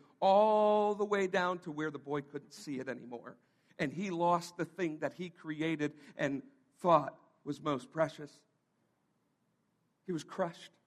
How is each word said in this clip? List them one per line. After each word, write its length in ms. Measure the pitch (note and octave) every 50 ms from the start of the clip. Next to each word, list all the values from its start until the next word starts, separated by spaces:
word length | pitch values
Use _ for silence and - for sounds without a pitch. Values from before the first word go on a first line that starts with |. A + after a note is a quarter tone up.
| - _ _ -
all 800 | F#3 G3 F#3+ G3+ G#3+ A3 G#3+ G#3+ G#3+ G#3 G#3 G#3+ G#3 G#3 G#3
the 80 | G3 G#3
way 240 | G#3 G#3 G3+ G3 F#3
down 320 | F#3 F#3+ F3+ F3+ F#3 F3
to 100 | - F3
where 220 | D3+ D3 D#3 D#3
the 80 | D3 C3+
boy 200 | C3 C#3 D3 D3
couldn't 320 | C#3 - - C#3+ C#3+ -
see 280 | - - - D#3 C#3 B2+
it 80 | C3 C3
anymore. 480 | A#2+ A#2+ A#2 A#2+ B2 A#2 F2 A#2+ - _ _ _ _ _ _ _ _ -
And 140 | E3 C3+
he 180 | C3 D3+ G#3 G3
lost 460 | E3+ E3 E3+ F3 F3 E3 E3+ - -
the 80 | - E3
thing 340 | E3 - - F#3 D#3+ D3+ D#3
that 140 | D3+ C#3
he 180 | - - F3+ F3
created 600 | - - - D#3 D#3 D3+ D#3 E3 D#3+ D3+ D3 D3 D3 - - - -
and 260 | - D#3+ C#3 C#3 C3+ - - _ _ _ _ _ _
thought 340 | - F3+ E3 D3+ C#3+ C3+ - - _ _ _ _ -
was 160 | C#3+ D3 C#3+
most 320 | D3 D3+ C#3+ B2+ B2 -
precious. 400 | - D#3+ D#3+ D3 - - D3 D3 - - _ _ _ _ _ _ _ _ _ _ _ _ _ _ _ _ _ _ _ _ _ _ _ _ _ _ _ _ _ _ _ _ -
He 60 | -
was 140 | F3+ D#3 -
crushed. 480 | - - - F#3 E3+ E3+ - - - _ _ _